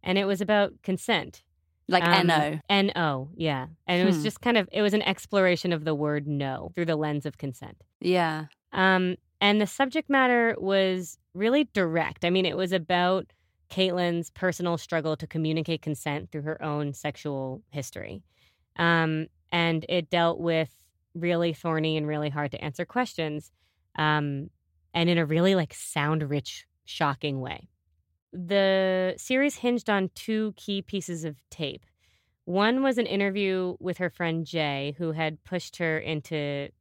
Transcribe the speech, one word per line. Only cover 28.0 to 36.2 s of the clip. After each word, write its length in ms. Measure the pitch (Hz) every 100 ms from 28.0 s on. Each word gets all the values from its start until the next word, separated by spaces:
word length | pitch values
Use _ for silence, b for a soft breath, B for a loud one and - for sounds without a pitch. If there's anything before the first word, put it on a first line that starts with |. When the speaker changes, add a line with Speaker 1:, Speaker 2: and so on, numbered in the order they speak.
| _ _ _
Speaker 1:
The 840 | 185 175 202 196 190 190 185 185 -
series 400 | - 262 285 -
hinged 340 | 247 240 -
on 200 | 202 190
two 400 | - - 214 214 196
key 260 | - 196
pieces 420 | - 202 180 170
of 120 | 160 143 _
tape. 340 | - 151 - _ _ _ _ _ _
One 380 | - 180 208 254
was 140 | 269 247
an 80 | 226
interview 680 | 202 202 196 196 185 185 -
with 180 | 185 170
her 100 | 180
friend 360 | - 170 165 160
Jay, 480 | 170 151 139 143 143
who 140 | 165
had 300 | 156 160 156
pushed 320 | - 180 - -
her 220 | 170 156
into 720 | - 156